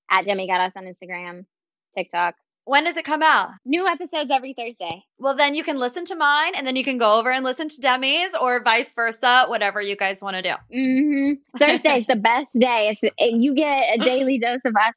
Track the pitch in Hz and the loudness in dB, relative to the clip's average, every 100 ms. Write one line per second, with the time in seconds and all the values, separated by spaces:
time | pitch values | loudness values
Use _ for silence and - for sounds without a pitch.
0 | - 190 190 196 190 185 185 196 190 180 | -2 0 0 -4 -2 0 -2 -4 -18 -18
1 | 180 180 175 175 190 _ _ _ _ - | -14 -12 -12 -16 -20 _ _ _ _ -10
2 | 180 170 175 - _ _ - 277 320 330 | -6 -2 -2 -4 _ _ -2 0 0 -4
3 | 311 302 311 254 190 - 247 320 370 339 | -4 0 2 2 0 -8 -4 -2 0 -4
4 | 359 311 277 269 262 254 233 240 175 170 | -6 -6 -2 -2 -4 -12 -12 -10 -12 -12
5 | _ _ 269 269 285 294 320 285 247 294 | _ _ -4 0 0 0 -4 -4 -4 -4
6 | 349 339 294 294 330 - 269 262 262 254 | -8 -2 2 2 0 -4 -4 -4 -4 0
7 | 220 214 233 254 262 254 311 - 262 254 | 4 4 2 0 -2 -4 -6 -2 0 0
8 | 269 302 370 - 254 247 233 226 254 - | 0 0 -2 -2 0 0 2 2 0 -4
9 | 233 226 247 247 254 220 202 202 202 202 | -4 0 4 4 4 2 -2 -2 -6 -2
10 | 196 196 202 190 185 147 - 247 262 262 | -4 -4 -6 -4 -4 -4 -6 -4 0 2
11 | 302 277 277 285 _ 247 294 320 311 269 | 2 0 0 -2 _ 2 2 4 2 2
12 | 220 240 214 240 294 247 247 233 214 214 | 2 2 2 0 0 2 2 2 0 0
13 | 214 - 233 233 262 262 302 277 247 226 | -4 0 2 2 2 2 0 2 0 0
14 | 254 254 262 269 233 247 254 214 220 | 2 2 0 0 -2 -2 -2 2 2